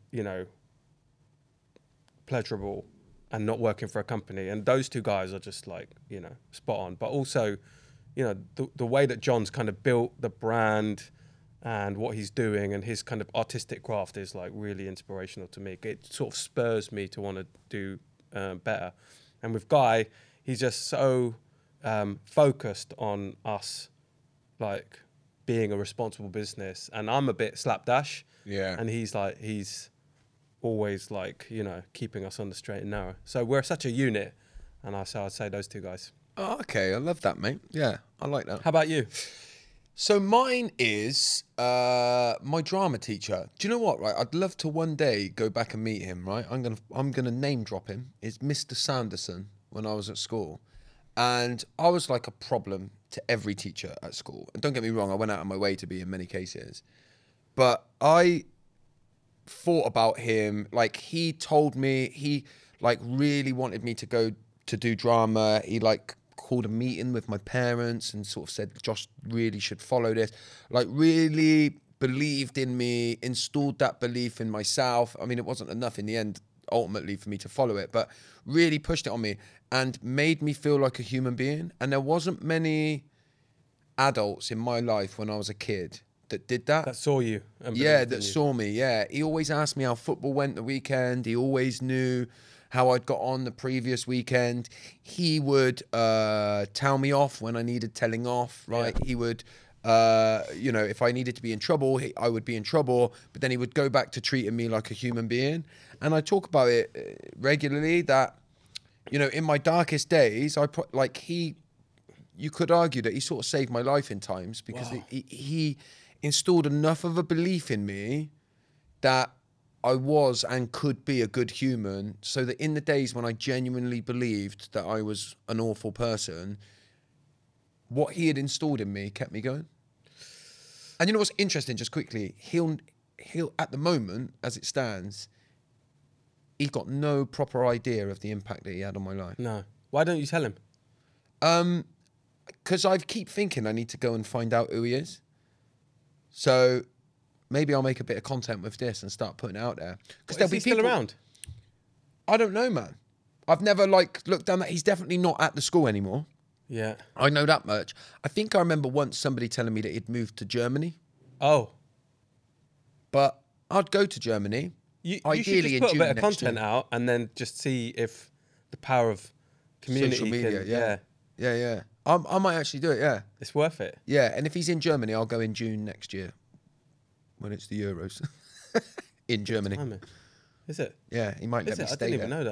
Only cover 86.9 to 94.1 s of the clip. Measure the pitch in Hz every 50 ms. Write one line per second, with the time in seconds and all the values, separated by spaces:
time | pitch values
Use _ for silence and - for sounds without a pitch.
86.9 | 120 - - 147 139 135 123 113 110 101 - - _ - - 123 110 117 139 151
87.9 | 151 139 127 117 127 110 101 101 - 160 147 143 131 117 107 101 101 113 131 131
88.9 | 117 110 101 - - 139 151 156 156 160 156 143 156 147 151 147 - 143 135 127
89.9 | 120 117 - - 143 - - 139 135 143 139 139 107 - 113 123 135 135 - -
90.9 | 139 127 127 123 123 127 117 110 113 120 127 135 135 131 131 131 120 123 127 127
91.9 | 131 131 131 127 127 123 123 117 - - - - - - - - - 127 127 127
92.9 | 123 127 127 - 131 - - 127 131 131 131 123 120 - - 131 131 127 117 127
93.9 | 127 120 - 123